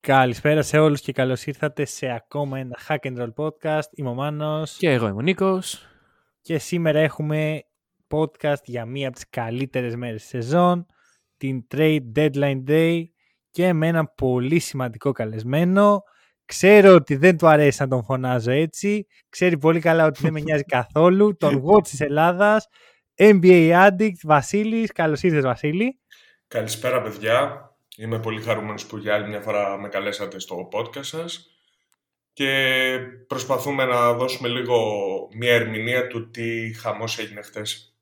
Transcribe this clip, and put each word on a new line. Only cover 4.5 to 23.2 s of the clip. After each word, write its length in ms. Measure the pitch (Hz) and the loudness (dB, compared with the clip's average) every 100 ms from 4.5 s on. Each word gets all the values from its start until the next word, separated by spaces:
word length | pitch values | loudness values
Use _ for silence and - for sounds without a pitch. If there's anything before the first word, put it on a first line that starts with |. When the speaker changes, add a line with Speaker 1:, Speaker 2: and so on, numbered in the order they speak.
| 151 156 - | -6 -8 -4
Speaker 2:
Και 140 | 175 | 0
εγώ 160 | 127 110 | 0 0
είμαι 100 | 101 | -2
ο 40 | |
Νίκος. 640 | 147 185 190 190 185 - _ _ _ _ _ _ | -4 -2 -2 -2 -6 -14 _ _ _ _ _ _
Speaker 1:
Και 180 | - 165 | -6 -6
σήμερα 400 | - 175 165 151 | -4 -2 0 2
έχουμε 640 | 156 - 151 151 151 156 - _ _ _ _ | 0 -2 -6 -4 -4 -6 -12 _ _ _ _
podcast 540 | 151 156 _ 151 143 | -4 -4 _ -4 -4
για 200 | - 120 113 | -6 -12 -10
μία 200 | 135 131 | -8 -8
από 80 | 123 | -8
τις 120 | - | -12
καλύτερες 680 | - 113 120 131 131 123 120 | -10 -8 -6 -6 -6 -6 -8
μέρες 240 | 123 110 | -10 -12
της 100 | - | -10
σεζόν, 560 | 127 117 165 175 180 175 _ _ _ _ _ | -10 -2 0 2 0 -6 _ _ _ _ _
την 300 | 135 131 117 | -8 -8 -8
Trade 260 | 135 156 151 123 113 | 0 0 0 -2 -2
Deadline 460 | 156 139 143 135 131 | 0 0 -2 -4 -2
Day, 340 | 151 165 170 165 _ _ _ _ | 0 2 -2 -6 _ _ _ _
και 220 | - 180 | -2 0
με 140 | 165 160 | 2 0
έναν 260 | 165 151 _ | 0 -2 _
πολύ 420 | 131 123 127 170 | -2 0 0 0
σημαντικό 540 | - 135 127 113 139 | -2 -8 -8 -4 -6
καλεσμένο. 920 | 131 110 110 113 143 175 190 208 202 - _ _ _ | -4 -6 -6 -4 0 2 4 4 2 -4 _ _ _
Ξέρω 500 | _ - 185 208 196 | _ 2 8 10 10
ότι 220 | 180 135 139 | 10 8 4
δεν 200 | 170 170 | 4 6
του 80 | 165 | 6
αρέσει 360 | 151 147 - | 6 6 2
να 60 | 135 | -2
τον 160 | 127 | -2
φωνάζω 460 | 113 131 127 123 113 | -2 -4 -2 -2 0
έτσι. 560 | 135 160 - 202 208 196 _ _ | -2 -2 -4 -2 -2 -6 _ _
Ξέρει 300 | - 180 165 | -2 0 2
πολύ 220 | 151 165 | 2 2
καλά 260 | 165 165 156 | 2 4 2
ότι 140 | 143 | 2
δεν 100 | 160 | -4
με 80 | 156 | -2
νοιάζει 240 | 151 151 139 | -2 -2 0
Speaker 2:
<laughs> 40 | 127 | -2
Speaker 1:
καθόλου. 600 | 120 151 175 190 208 190 | -2 2 4 6 2 2
Τον 260 | 147 135 | 0 0
watch 180 | 143 208 | 4 4
της 180 | 175 139 | 4 -6
Ελλάδας, 680 | 147 147 170 180 208 214 - _ _ _ _ | -2 2 0 2 2 2 -2 _ _ _ _
N 260 | _ | _